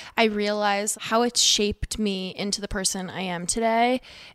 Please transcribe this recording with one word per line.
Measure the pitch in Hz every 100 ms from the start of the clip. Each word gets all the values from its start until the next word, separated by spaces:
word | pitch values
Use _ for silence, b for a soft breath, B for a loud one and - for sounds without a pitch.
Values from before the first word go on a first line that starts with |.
| B -
I |
realize | 226 208 208 208 208 202 208 -
how | - 220
it | 240 240
shaped | - - 208 208 - -
me | 214 190 185 -
into | 202 196
the | 196
person | 202 190 196 185
I | 139
am | 185 175 175
today. | - 226 226 240 254 - B B